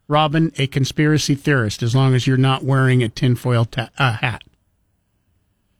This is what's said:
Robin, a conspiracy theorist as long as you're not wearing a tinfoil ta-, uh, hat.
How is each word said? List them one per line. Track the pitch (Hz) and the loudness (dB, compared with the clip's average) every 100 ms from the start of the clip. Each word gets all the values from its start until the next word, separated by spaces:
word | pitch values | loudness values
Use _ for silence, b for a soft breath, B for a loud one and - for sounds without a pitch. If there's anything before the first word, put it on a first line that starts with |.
| - | -4
Robin, | 147 156 160 160 - | 0 0 0 0 -2
a | 135 | -4
conspiracy | 143 131 - 151 151 - | -2 -2 0 0 2 0
theorist | 139 - 139 107 - | -2 0 0 0 -2
as | 120 127 | -2 2
long | 135 | 2
as | 127 139 | 2 2
you're | 131 | 2
not | 135 131 | 2 0
wearing | 131 135 131 127 | 0 0 2 2
a | 113 | 0
tinfoil | - 135 120 127 120 | 0 0 0 0 0
ta-, | 117 - 113 - | 0 -4 -10 -4
uh, | 135 110 | -2 -2
hat. | 131 104 - _ _ _ _ _ _ _ _ _ _ _ _ _ | -4 -6 -14 _ _ _ _ _ _ _ _ _ _ _ _ _